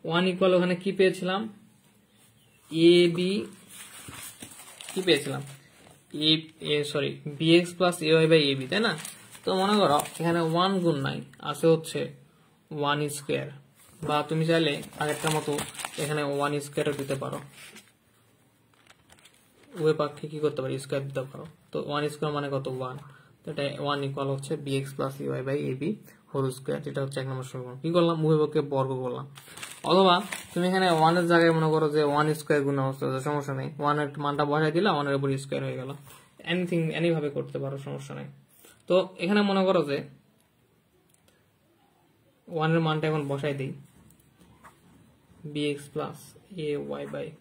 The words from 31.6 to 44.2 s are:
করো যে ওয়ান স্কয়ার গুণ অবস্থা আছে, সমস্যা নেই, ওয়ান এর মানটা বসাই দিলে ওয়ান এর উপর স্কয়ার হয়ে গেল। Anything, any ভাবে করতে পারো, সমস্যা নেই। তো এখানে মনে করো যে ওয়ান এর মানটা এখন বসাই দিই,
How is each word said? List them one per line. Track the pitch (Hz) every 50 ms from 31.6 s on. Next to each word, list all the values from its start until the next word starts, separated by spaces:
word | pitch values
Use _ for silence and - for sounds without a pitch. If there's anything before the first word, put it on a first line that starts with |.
| 160 156 156
করো | 160 156 151 147
যে | 156 147 143
ওয়ান | 143 147 151 156 151 156
স্কয়ার | - - 156 143 139
গুণ | 139 139 139 135
অবস্থা | 135 135 139 139 135
আছে, | 131 131 131
সমস্যা | 147 147 147 139 143 135 135
নেই, | 135 139 147 139
ওয়ান | 147 147 147 147
এর | 147 139 143 151 147
মানটা | 143 143 143 147 143
বসাই | 143 151 156 156 151
দিলে | 170 196 214 170
ওয়ান | 143 143 143
এর | 139 139
উপর | 139 139 135 135 139
স্কয়ার | - 143 139 135
হয়ে | 135 131 131
গেল। | 127 131 143 151 - - - - - _ _ - - 160
Anything, | 170 180 180 175 175 170 160 156 151 151
any | 165 170 165
ভাবে | 160 147 147 139
করতে | - 139 - - 139 139
পারো, | 139 139 139 139
সমস্যা | 139 143 139 139 - 143 143
নেই। | 139 139 - - _ _ _ _ - - - _ _ -
তো | 175 185 180 185 - - 170
এখানে | 175 208 208 202 202
মনে | 196 196 185
করো | 190 190 175 151 143
যে | 139 151 147 - - - _ _ _ _ _ _ _ _ _ _ _ _ _ _ _ _ _ _ _ _ _ _ _ _ _ _ _ _ _ _ _ _ _ _ _ _ _ _ _ _ _ _ _ _ _ - 175
ওয়ান | 160 156 160 165
এর | 165 165
মানটা | 156 156 151 156 156
এখন | 156 151 143 139
বসাই | 139 139 143 151 139 139
দিই, | 135 - - - - - _ - _ - _ _